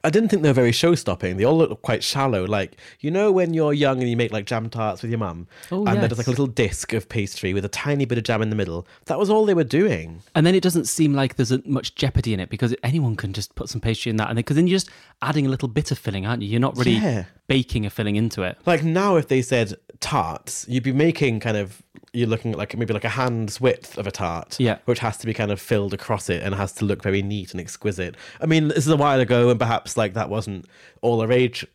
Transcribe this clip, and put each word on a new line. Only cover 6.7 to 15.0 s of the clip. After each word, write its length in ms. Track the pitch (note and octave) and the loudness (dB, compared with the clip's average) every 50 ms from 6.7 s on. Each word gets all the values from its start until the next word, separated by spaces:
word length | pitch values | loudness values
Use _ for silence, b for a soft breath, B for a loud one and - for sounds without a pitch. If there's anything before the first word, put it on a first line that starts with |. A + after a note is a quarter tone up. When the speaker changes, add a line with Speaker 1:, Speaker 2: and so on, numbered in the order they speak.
| - - - - A2+ | -2 -6 -8 -4 -4
Speaker 1:
of 160 | A2 - _ | -6 -6 _
pastry 420 | - A#2 G2+ F#2+ - - - F#2+ | -4 -4 -4 -4 -6 -6 -4 -2
with 120 | F#2 G2 F#2 | -2 -2 -4
a 20 | G2+ | -4
tiny 380 | - - - C#3+ D3 C#3+ C#3 | -8 -6 -4 -2 0 0 0
bit 100 | A#2 A#2+ A#2 | 0 -2 -2
of 60 | G#2+ | 0
jam 160 | - A2+ G#2+ | -2 0 0
in 80 | A2+ A2 | 0 0
the 80 | G#2+ | 0
middle? 300 | G#2+ G2 E2+ E2 F2 E2+ b b b b | -2 -2 -4 -4 -8 -10 b b b b
That 140 | - D#3 D#3 | -6 -2 0
was 100 | G3+ F#3+ | 2 2
all 160 | G#3+ A3 A3 | 4 4 4
they 100 | G#3 F#3+ | 4 4
were 80 | E3+ D3 | 2 2
doing. 580 | A2+ B2+ D#3 G3+ G#3+ B2+ E2 D#2+ E2 E2 F2 - _ _ | 2 2 2 2 2 0 -2 -4 -10 -14 -16 -20 _ _
Speaker 2:
And 120 | E3+ D3+ | 4 4
then 80 | F3 F#3 | 6 4
it 80 | F#3+ | 4
doesn't 240 | F3+ F#3 E3 E3+ - | 4 2 2 2 0
seem 260 | - - - D#3+ D3 C#3 | -2 0 2 2 4 4
like 220 | C#3 C3+ B2+ - | 2 0 0 0
there's 160 | - C3 A2 | -2 0 2
a, 80 | B2+ C3+ - | 0 -2 0
much 280 | - C#3 B2+ - - _ | -2 -4 -2 -4 -6 _
jeopardy 380 | - - C3 - - - A#2 | -2 -2 0 0 0 0 0
in 80 | G#2+ F#2+ | -2 -2
it 80 | F#2 - | -2 -6
because 260 | - G2 B2+ A2+ B2 - | -4 -2 0 -2 -2 -2
anyone 340 | - A#2+ C#3+ E3 C#3+ A#2+ A2 | -2 -2 0 2 0 0 -2
can 180 | - - G2 F#2+ | -2 -6 -6 -6
just 200 | G#2+ G2 - _ | -6 -8 -8 _
put 140 | - A2+ - | -12 -10 -8
some 120 | - A#2 | -8 -4
pastry 280 | - A2+ A2+ - - A#2+ | -2 -2 -2 -2 -2 -2
in 60 | A2 | 0
that. 120 | A2 G#2+ - | 0 0 0
And 60 | A2+ A#2 | -2 -2
then, 40 | A#2 | 0
'cause 120 | - C#3 | 2 2
then 100 | D3+ F3 | 2 4
you're 100 | F3+ F#3 | 4 2
just 140 | F#3+ - B B B | 0 -2 B B B